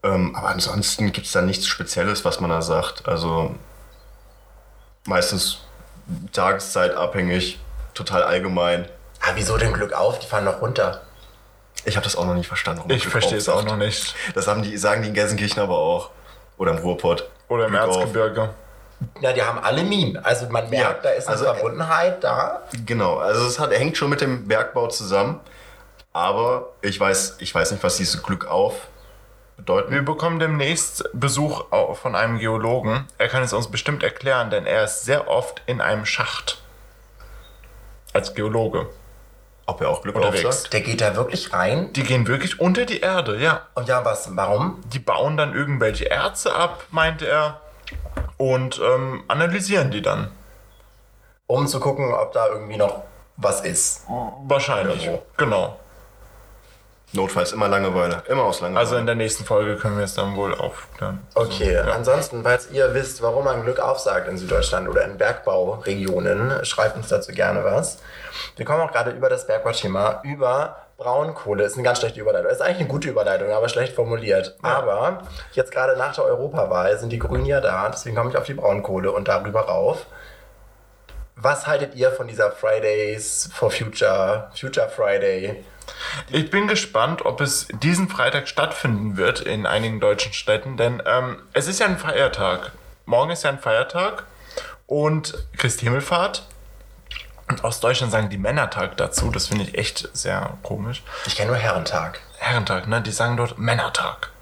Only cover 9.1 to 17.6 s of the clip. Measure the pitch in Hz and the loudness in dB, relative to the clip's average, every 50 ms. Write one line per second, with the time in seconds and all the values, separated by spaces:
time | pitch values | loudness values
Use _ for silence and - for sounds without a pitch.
9.1 | - - - - - 110 104 - 110 113 113 113 - - 104 - - - 90 113 | -8 -4 -2 -2 0 -2 0 0 2 2 2 2 2 0 -2 -2 0 2 2 2
10.1 | - - - - 110 104 98 98 - - 117 110 - - 101 92 - - - - | 2 0 -6 -2 -2 0 0 0 -2 0 -2 -2 0 2 0 0 0 -6 -14 -20
11.1 | - - - - - - - - - - _ _ _ - - - - - - - | -20 -20 -20 -20 -20 -20 -20 -20 -20 -20 _ _ _ -6 -4 -2 -2 0 -2 0
12.1 | - - 87 90 90 87 - - - - - - 170 170 - 170 135 117 - - | -2 -2 0 0 0 0 -2 -2 -4 -4 -2 -4 -4 -6 0 0 0 0 0 0
13.1 | - 117 104 - 110 104 101 - 78 98 107 107 107 104 101 107 107 - - - | 0 2 2 2 2 0 0 2 2 2 2 0 0 0 0 0 0 -2 -4 -6
14.1 | - - - - - - 95 104 104 107 107 104 104 101 95 104 104 110 110 107 | -6 -6 -8 -4 -2 0 0 2 2 0 0 -4 -4 0 2 2 2 2 0 0
15.1 | 107 104 104 104 107 101 104 101 - 107 101 92 90 78 78 82 87 - - - | 2 2 2 2 2 0 0 0 2 0 2 2 2 2 4 2 2 0 -2 -8
16.1 | - - - - - - - - _ - 95 85 82 80 85 90 87 - - 85 | -16 -20 -20 -20 -20 -20 -20 -20 _ 0 0 2 2 2 0 -2 -2 2 2 2
17.1 | 85 85 - - - - _ _ 120 117 | 2 2 -2 -10 -16 -20 _ _ 0 2